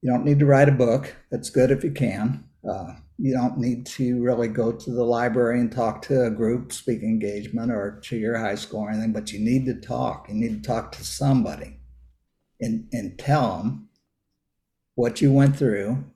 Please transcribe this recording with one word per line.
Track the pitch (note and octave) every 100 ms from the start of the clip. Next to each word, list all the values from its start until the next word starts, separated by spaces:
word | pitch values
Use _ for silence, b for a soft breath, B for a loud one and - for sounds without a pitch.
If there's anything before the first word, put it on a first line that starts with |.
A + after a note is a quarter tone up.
you | B2+
don't | B2
need | D3 C#3+
to | C#3+
write | C#3 C#3+
a |
book. | C3+ B2 A2+ - - _
That's | A#2+ -
good | - B2+
if | C3+
you | E3+
can. | C#3 A#2+ G2 A2 C#3 - _ -
Uh, | F#2+ E2+ - - _
you | C3+
don't | B2+ B2 -
need | A#2+ A#2+ B2
to | - B2+ B2
really | A#2+ A#2+ A#2
go | G#2+ A2+
to | A2+ -
the | B2
library | A#2+ A#2+ A#2+ A2+ A#2+ B2
and | A#2
talk | G#2+ A2+ G#2+
to | - C3+ A#2+
a |
group | G#2+ A2 B2 A#2+
speaking | - - A2+ G#2+
engagement | A2 G#2 G#2 G#2 A#2 A2+
or | A2+ G2+ G#2
to | - A#2
your | A2 A#2
high | A2 G#2
school | - G#2
or | G#2
anything, | G#2+ A2
but | G#2+ G#2+
you | G#2+
need | A2 B2+
to | C3 A#2+
talk. | - A#2+ C3 - -
You |
need | G#2+ A#2 G#2+
to | -
talk | A2+ -
to | -
somebody | - - C#3 C3 G#2 - - - - - - _ _ _ _ _
and, | A#2 A2+ -
and | A#2+ G2 -
tell | C3+ D3 A#2+ F2
'em | G#2 C3+ - _ _ _ _ _ _ _ _ _ _ -
what | A#2+ A2+
you | C#3+
went | C#3 C#3 C#3+
through | C3+ G2+ G2+ C3+ C#3+